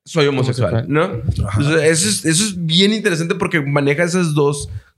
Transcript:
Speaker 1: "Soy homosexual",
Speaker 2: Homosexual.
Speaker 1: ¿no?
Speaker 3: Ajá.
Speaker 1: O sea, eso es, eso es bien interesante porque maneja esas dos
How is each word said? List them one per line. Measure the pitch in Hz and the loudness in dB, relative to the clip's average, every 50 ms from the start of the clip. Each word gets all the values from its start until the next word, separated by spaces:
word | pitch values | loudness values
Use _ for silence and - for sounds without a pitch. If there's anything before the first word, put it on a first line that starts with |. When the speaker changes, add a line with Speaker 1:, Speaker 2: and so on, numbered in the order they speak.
| _ | _
Speaker 1:
"Soy | - - 165 143 | -4 0 0 2
homosexual", | 143 139 131 131 131 127 123 131 143 - 113 117 | 2 2 0 0 0 0 0 0 0 0 -2 -2
Speaker 2:
Homosexual. | - 143 151 170 196 - - - - - - | 0 0 0 0 0 -4 -6 -4 -4 -2 -2
Speaker 1:
¿no? | - - | -2 -2
Speaker 3:
Ajá. | - - | 0 0
Speaker 1:
O | 143 | 0
sea, | 147 160 160 147 | 2 2 2 4
eso | 156 165 156 185 | 2 2 2 0
es, | 214 202 - - | -2 -2 -2 -2
eso | 160 160 160 214 | 0 0 0 0
es | 214 185 175 170 | -2 -4 -4 -2
bien | 156 160 180 196 202 220 | 0 2 4 4 4 2
interesante | 220 208 208 175 156 170 165 196 | 2 0 -2 -2 -2 -2 -4 -2
porque | 180 190 185 180 160 | -4 -2 -2 -2 -2
maneja | 139 143 143 147 143 139 143 147 180 | 0 0 0 0 2 2 0 0 0
esas | 175 165 185 175 160 147 | 0 0 0 0 0 2
dos | 147 143 143 147 143 - - - - - _ - | 2 2 0 0 -4 -8 -10 -12 -12 -14 _ -6